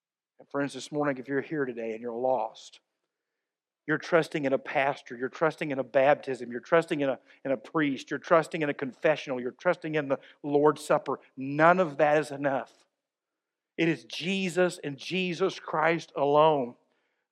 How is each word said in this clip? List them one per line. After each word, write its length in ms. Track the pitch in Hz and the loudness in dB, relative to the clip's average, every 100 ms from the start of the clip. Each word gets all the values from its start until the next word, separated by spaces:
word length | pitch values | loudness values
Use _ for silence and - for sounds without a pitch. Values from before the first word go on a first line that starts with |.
| _ _ _ _ | _ _ _ _
And 100 | 135 | -10
friends, 240 | 143 139 | -6 -6
this 180 | 131 - | -8 -8
morning, 260 | 151 147 131 | -4 -2 -4
if 100 | 127 | -4
you're 140 | 139 | -6
here 240 | - 156 127 | -4 -4 -6
today 280 | 117 113 | -6 -8
and 80 | 113 | -8
you're 100 | 120 | -8
lost, 680 | 117 127 123 110 - - - _ _ _ _ _ _ _ _ _ _ - | -4 0 0 -2 -10 -20 -20 _ _ _ _ _ _ _ _ _ _ -4
you're 140 | 151 | -4
trusting 460 | - 170 156 160 139 | 2 0 2 -2 0
in 60 | |
a 60 | 131 | -2
pastor, 580 | - 147 139 135 - 120 | -2 -2 0 -2 -8 -8
you're 140 | 127 | -8
trusting 400 | - 160 - 156 | -2 -2 -2 -4
in 80 | 135 | -6
a 60 | |
baptism, 680 | 120 139 135 139 - 120 120 | -2 4 4 4 0 -8 -8
you're 80 | 120 | -10
trusting 420 | - 170 165 151 | 2 2 2 0
in 80 | 139 | -2
a, 100 | 120 _ _ 135 | -2 _ _ -4
in 60 | |
a 60 | 131 | -4
priest, 520 | - 160 147 131 - | -2 -2 0 -2 -6
you're 100 | 139 | -10
trusting 440 | - 165 156 175 | 2 2 2 -2
in 60 | 147 | -4
a 40 | |
confessional, 680 | 139 135 - 160 147 - 127 | -4 -8 0 0 0 -2 -6
you're 120 | 123 | -6
trusting 420 | - 180 170 165 | -4 -2 -2 -2
in 140 | 151 139 | -4 -2
the 120 | 135 - _ | -4 -6 _
Lord's 420 | 143 143 151 151 | -2 4 4 2
Supper. 360 | - 151 - 127 _ - | 2 0 0 -6 _ -10
None 420 | 135 143 165 185 | -4 4 6 6
of 180 | 170 143 | 2 2
that 200 | 147 156 | 4 4
is 140 | 147 | 0
enough. 420 | 135 143 131 113 _ _ _ _ _ _ _ _ _ _ - | -2 -2 -2 -4 _ _ _ _ _ _ _ _ _ _ -4
It 100 | 165 | -2
is 160 | 143 120 | -2 -6
Jesus 720 | - 160 196 190 170 180 - | -8 -4 -2 0 2 0 0
and 180 | 147 135 | -8 -10
Jesus 640 | - 185 180 156 190 - | -6 -4 -2 -2 -2 -4
Christ 520 | - 160 160 165 - - | -6 0 0 0 -4 -2
alone 600 | 143 147 160 147 120 - _ _ _ _ _ | 4 6 6 4 0 -8 _ _ _ _ _